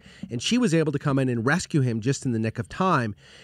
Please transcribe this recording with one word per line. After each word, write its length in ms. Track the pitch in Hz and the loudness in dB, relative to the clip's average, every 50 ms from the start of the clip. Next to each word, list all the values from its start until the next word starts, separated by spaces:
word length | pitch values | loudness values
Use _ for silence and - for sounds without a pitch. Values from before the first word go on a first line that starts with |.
| - - - - - - | -20 -20 -20 -18 -12 -10
and 120 | - 120 - | -8 -6 -2
she 140 | - 220 247 | 0 2 2
was 140 | 247 185 156 | 2 4 2
able 180 | 165 156 156 139 | 2 2 2 -2
to 60 | 139 | -2
come 200 | - 151 135 135 | 0 0 2 2
in 100 | 131 131 | 2 2
and 160 | 123 120 107 | 0 0 0
rescue 360 | 127 156 185 - - - 151 | 0 0 0 -2 0 0 0
him 200 | 131 123 113 113 | 2 0 0 -2
just 240 | 104 135 135 - - | -2 -2 -2 -2 -2
in 80 | 135 117 | -2 -2
the 60 | 110 | 0
nick 200 | 110 113 - - | -2 -2 -4 -4
of 100 | 107 - | -8 -8
time. 460 | - - 185 190 175 135 117 107 101 - - - - - | -6 -2 0 2 2 2 0 -2 -6 -10 -14 -20 -20 -20